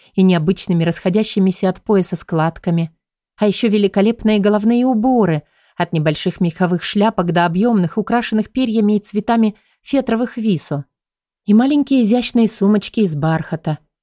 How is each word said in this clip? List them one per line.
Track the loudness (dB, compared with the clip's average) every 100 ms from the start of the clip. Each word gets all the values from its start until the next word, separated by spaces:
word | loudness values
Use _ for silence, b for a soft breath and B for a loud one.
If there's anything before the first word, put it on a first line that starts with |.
| b
и | 2
необычными | 2 2 0 -2 -2 0
расходящимися | 0 -2 -2 0 0 0 0 0 -2
от | -4
пояса | 0 0 0 -6
складками. | -6 -2 -2 -4 -4 -2 -4 _ _ _ _ -2
А | -2
ещё | 0 0
великолепные | 2 0 2 0 0 0 2
головные | 2 2 2 2 2
уборы, | 0 2 2 2 0 -6 _ _ -6
от | -4
небольших | -2 0 -2 -4 -2
меховых | -2 0 -2 -2
шляпок | -2 0 0 0 -2
до | 0 0
объёмных, | 0 2 2 0 -2
украшенных | -2 -2 -2 -2 -2
перьями | -2 -2 0 2 0
и |
цветами | -2 -6 0 2 0 -2 b b
фетровых | -4 -2 0 -2 -4 -4
висо. | -2 -2 -4 -8 -8 _ _ _ _ _ 2
И | 2
маленькие | 4 0 0 2
изящные | 2 0 0 0 0
сумочки | 2 0 0 -2 -2
из | -2 0
бархата, | -2 -2 -4 -6 -6 -6 _ _